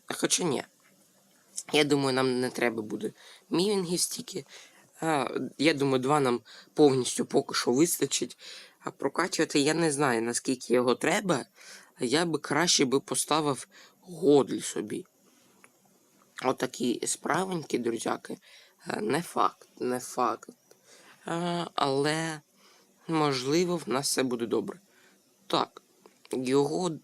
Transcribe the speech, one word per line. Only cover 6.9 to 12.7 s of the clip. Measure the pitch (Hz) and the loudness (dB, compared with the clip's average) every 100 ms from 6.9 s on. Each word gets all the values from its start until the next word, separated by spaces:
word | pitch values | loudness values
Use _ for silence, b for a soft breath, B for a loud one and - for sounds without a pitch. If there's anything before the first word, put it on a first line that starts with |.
| 131 120 - - | 6 0 -4 0
поки | 143 - - | 0 0 -2
що | - | 2
вистачить. | 123 170 - 139 - 120 - B B B B | 4 2 2 -2 -2 -4 -10 B B B B
А | - | -12
прокачувати | - 139 - 185 - 151 151 | -6 -4 -2 -2 0 0 2
я | 143 | 2
не | 160 165 | 2 2
знаю, | 139 147 113 | 2 2 2
наскільки | 117 120 - 127 - | 0 -2 -2 -4 0
його | 123 123 120 | 2 2 2
треба. | 147 196 202 139 - _ B B B - | 0 0 0 -2 -4 _ B B B -6
Я | 123 143 175 | 0 0 0
би | 151 | -2
краще | - 139 175 | -2 0 2